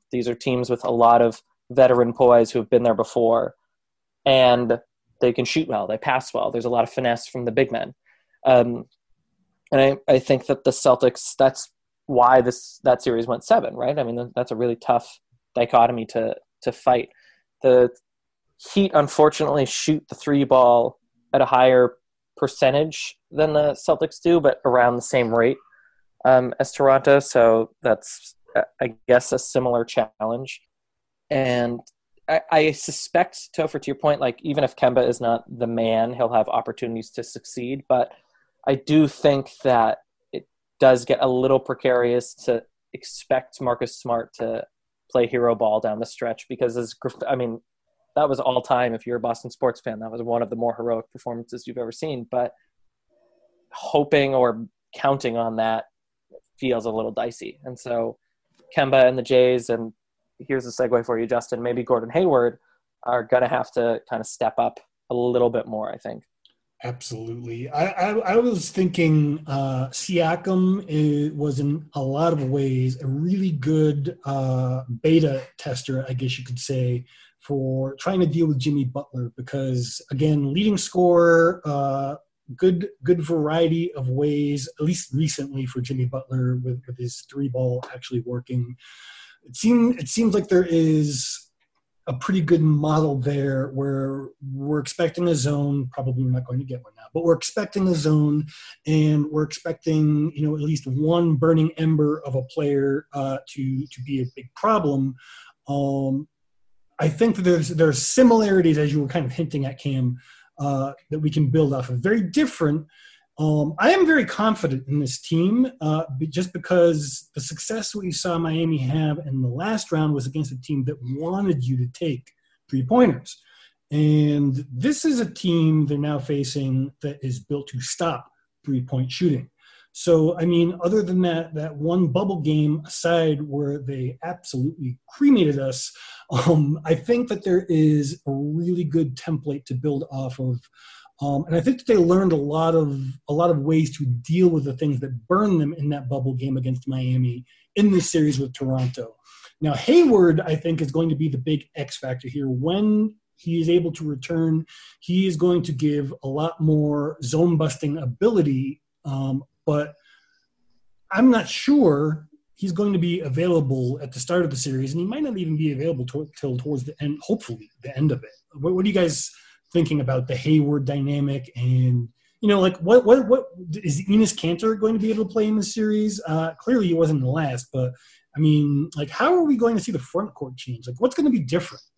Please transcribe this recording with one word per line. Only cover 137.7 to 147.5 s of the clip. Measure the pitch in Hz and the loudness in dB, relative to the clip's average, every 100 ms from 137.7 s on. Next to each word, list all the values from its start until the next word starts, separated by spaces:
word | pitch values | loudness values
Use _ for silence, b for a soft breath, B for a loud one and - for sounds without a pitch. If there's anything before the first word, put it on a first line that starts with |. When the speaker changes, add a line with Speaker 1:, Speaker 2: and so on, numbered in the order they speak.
| 160 156 151 139 - - | 2 4 4 0 -6 -6
Speaker 2:
a | |
really | 139 147 156 175 180 | -4 -4 -4 -2 -2
good | 160 160 147 127 | 0 0 -2 -4
template | - 156 147 143 - | -6 -6 -4 -8 -6
to | |
build | 131 147 139 - | -6 -4 -4 -6
off | 135 131 123 | -8 -10 -6
of. | 127 123 _ b b b b - | -4 -4 _ b b b b -8
Um, | 143 139 | -4 -2
and | 165 | 0
I | 165 | 0
think | 165 254 | 0 -2
that | - | 2
they | 220 | 4
learned | 170 185 190 | 6 4 4
a | 160 | 2
lot | 143 156 160 | 0 0 2
of, | 165 151 139 131 131 - | 2 2 -2 -6 -10 -6
a | |
lot | 147 170 | 0 2
of | 160 | 2
ways | 139 160 160 - | 2 2 0 -2
to | 135 | -4
deal | 123 - 165 180 | -4 -2 2 4
with | 160 | 2
the | 139 | -2
things | 131 151 131 | -4 -2 -2
that | 135 123 - | -4 -8 -2
burned | 185 214 175 | 0 2 2
them | 147 | 0
in | 170 143 | -2 -4
that | 143 127 | -4 -4
bubble | 135 131 | -4 -4
game | 123 135 131 | -4 -4 -4
against | 127 127 - | -4 -6 -6
Miami | 131 127 127 123 123 - | -6 -2 0 -2 -4 -12